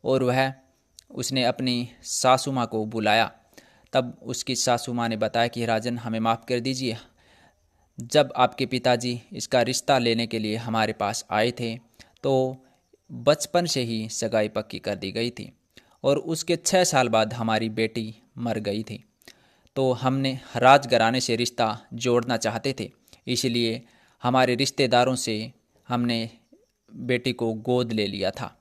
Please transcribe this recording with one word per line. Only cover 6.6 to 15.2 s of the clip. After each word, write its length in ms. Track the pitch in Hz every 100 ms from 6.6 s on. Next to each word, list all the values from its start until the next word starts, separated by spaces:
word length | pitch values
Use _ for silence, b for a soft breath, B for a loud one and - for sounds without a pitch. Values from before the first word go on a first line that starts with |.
| 123 131 131 113 - _ b b b b _ _ _ -
जब 320 | 120 151 135 123
आपके 280 | 123 -
पिताजी 560 | 131 123 123 120 123 120 -
इसका 280 | - - 127
रिश्ता 360 | 120 131 - 135
लेने 300 | 120 113 117
के 120 | 113
लिए 160 | 107
हमारे 380 | 110 117 110 107
पास 320 | 107 101 - -
आए 200 | 107 117
थे, 240 | 123 117 113 _ b b _
तो 400 | 139 131 131 131 b b _ _ _
बचपन 540 | 120 117 151 - 175
से 160 | 175 139
ही 280 | 117 113 110
सगाई 380 | - 113 107 107
पक्की 320 | 110 104 98
कर 160 | 107
दी 160 | 98 95
गई 180 | 110